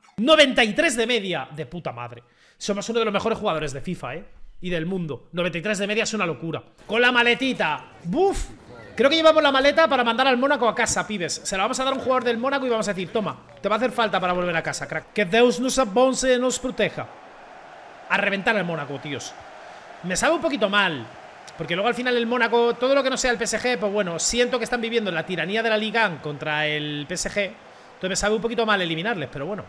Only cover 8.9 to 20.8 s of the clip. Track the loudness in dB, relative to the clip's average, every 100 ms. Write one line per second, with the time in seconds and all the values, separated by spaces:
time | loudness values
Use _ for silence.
8.9 | 2 4 6 6 6 6 6 4 4 4
9.9 | 4 2 2 4 4 2 2 2 2 0
10.9 | 0 -2 -4 -4 -6 -4 -2 0 0 -2
11.9 | -2 0 0 2 0 0 -2 0 0 -2
12.9 | -4 -4 -2 -4 -6 -14 -6 -2 0 0
13.9 | 0 0 2 0 0 0 -2 -2 -6 -6
14.9 | -8 -6 -2 2 6 6 4 0 2 2
15.9 | 4 4 4 2 2 2 -2 -4 -2 -2
16.9 | -2 -12 -14 -20 -20 -20 -20 -20 -20 -20
17.9 | -14 -2 0 0 0 0 0 0 -4 -6
18.9 | -8 -8 -8 -10 -16 -18 -20 -20 -20 -20
19.9 | -12 -6 0 2 2 0 0 2 4